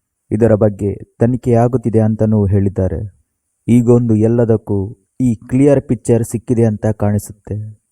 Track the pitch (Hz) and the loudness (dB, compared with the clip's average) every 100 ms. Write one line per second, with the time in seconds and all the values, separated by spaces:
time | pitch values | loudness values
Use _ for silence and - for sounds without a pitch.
0 | _ _ _ 107 113 107 107 98 101 95 | _ _ _ 0 2 4 2 0 -6 -6
1 | - _ 117 127 127 117 120 127 117 107 | -12 _ -2 0 0 2 2 0 -2 0
2 | 110 107 110 110 101 101 98 92 92 85 | 0 0 0 0 2 0 0 -2 -4 -4
3 | 101 - _ _ _ _ - 120 117 120 | -10 -14 _ _ _ _ 0 2 4 2
4 | 120 107 110 117 113 110 - 101 98 - | 2 0 2 0 0 -2 -2 -4 -6 -12
5 | _ _ 127 110 - 127 143 135 - 120 | _ _ -2 -2 -4 0 2 2 0 -6
6 | - 117 113 110 - 117 113 107 107 110 | 0 0 0 -8 -4 0 0 0 -4 -2
7 | 104 104 - - - 107 107 107 _ | -2 -2 -6 -16 -12 -10 -10 -18 _